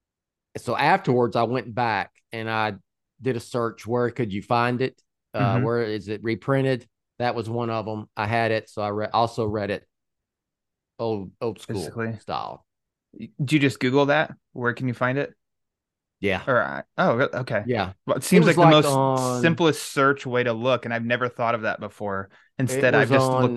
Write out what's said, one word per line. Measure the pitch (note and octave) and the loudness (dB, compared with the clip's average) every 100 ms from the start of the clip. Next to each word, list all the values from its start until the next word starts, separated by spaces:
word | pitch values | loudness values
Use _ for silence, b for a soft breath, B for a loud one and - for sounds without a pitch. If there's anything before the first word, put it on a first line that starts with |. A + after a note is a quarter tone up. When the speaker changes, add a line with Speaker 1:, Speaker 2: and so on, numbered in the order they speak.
| _ _ _ _ _ - | _ _ _ _ _ -10
Speaker 1:
so | - G#2+ | -4 0
afterwards | D3 F#3 F#3+ B2 A#2+ | 2 2 2 2 2
I | B2 | 2
went | A#2 B2+ A#2 | 0 -2 -4
back | A2+ A#2+ G2+ - _ _ | -2 0 0 -4 _ _
and | A2+ A2 | -8 -4
I | A2 G#2+ G2 _ _ _ - | -2 -2 -4 _ _ _ -8
did | C3 | -4
a | A#2 | -4
search, | - B2 A2+ - | -4 -4 -4 -6
where | G#2 B2 A#2+ | -4 -2 -2
could | B2 A2+ | -2 -4
you | G2+ | -4
find | - A#2+ A#2+ B2 | -2 0 0 0
it? | C3 - _ _ _ | -4 -8 _ _ _
Uh, | G#2+ G2+ A#2+ | -2 0 0
Speaker 2:
Mm-hmm. | |
Speaker 1:
where | A2+ A#2+ | 0 0
is | A2 G#2+ F#2+ | -2 -6 -8
it | G#2+ | -6
reprinted? | A2+ A2+ - C3+ C3+ B2+ - _ _ - | -4 -4 0 0 2 -2 -6 _ _ -4
That | A#2+ | -2
was | A#2 G#2+ | -2 -4
one | A#2 A#2 | -4 -4
of | A2+ G#2+ | -4 -4
'em. | G#2+ A2 - | -8 -8 -6
I | G#2 | -2
had | A#2 A2+ | 0 0
it, | A2 - | -2 -4
so | - | -6
I | G#2 | -4
re-, | G#2 G#2+ | -4 -2
also | A2 A#2 - | 0 0 -2
read | A2 G#2+ G2+ | -4 -2 -4
it | F#2 _ _ _ _ _ _ _ _ _ _ _ - | -6 _ _ _ _ _ _ _ _ _ _ _ -8
old, | A2+ G#2+ F#2+ - | -4 -4 -8 -8
old | A#2+ G2 | -8 -8
school | - | -8
Speaker 2:
Basically. | G#2+ D2+ A#2 A2+ A2+ | -8 -6 -6 -6 -8
Speaker 1:
style. | - C2+ G#1+ - _ _ _ _ _ - | -8 -8 -8 -12 _ _ _ _ _ -18
Speaker 2:
Did | A#2 - C3+ | -12 -6 0
you | D3+ | 2
just | C3+ - | 2 0
Google | B2+ C#3 C#3 | 0 2 2
that? | D3 D#3 - _ | 2 -2 -8 _
Where | C3+ A#2+ | -6 -4
can | A#2+ C3 | -4 -4
you | |
find | A#2 B2 C3+ | -2 -2 -2
it? | C#3+ - _ _ _ _ _ _ _ - | -6 -10 _ _ _ _ _ _ _ -6
Speaker 1:
Yeah. | G2 F#2 - | -4 -2 0
Speaker 2:
Or | B2 | 0
I, | C#2+ C2+ - - | 0 -6 -8 -2
oh, | F3 A#2 | 0 2
re-, | C#3 | 0
okay. | - B2+ A2 A2+ | -2 -4 -4 -2
Speaker 1:
Yeah. | A#2 F#2 - - | -2 -2 -6 -4
Speaker 2:
Well, | C#3 | -4
it | |
seems | - F3+ E3 | 4 6 6
Speaker 1:
It | |
was, | E3 | 6
Speaker 2:
like | E3 | 8
the | D3+ | 8
Speaker 1:
like, | |
Speaker 2:
most | D3 | 6
Speaker 1:
on | C3+ C3+ C3 B2+ B2 | 2 2 2 0 0
Speaker 2:
simplest | E3 E3+ D#3+ D3 - | 0 2 2 0 -2
search | C#3 C3+ C#3 | 2 2 2
way | C3 B2 | -2 0
to | B2 | 0
look, | A2+ B2 A#2+ | 0 0 0
and | A#2+ | -2
I've | A#2 | -4
never | A#2 A#2+ B2 | -2 0 -2
thought | - A#2 A#2 | -2 -2 0
of | |
that | G#2+ - | -2 -4
before. | G#2 - G#2 G2 G2 | -8 -8 -6 -6 -8
Speaker 1:
It | _ _ - | _ _ -4
Speaker 2:
Instead, | B2+ C3 B2+ | -2 2 4
I've | A#2 A2+ | 4 6
Speaker 1:
was | C3+ | 4
Speaker 2:
just | C3 | 4
Speaker 1:
on, | B2+ B2+ | 2 2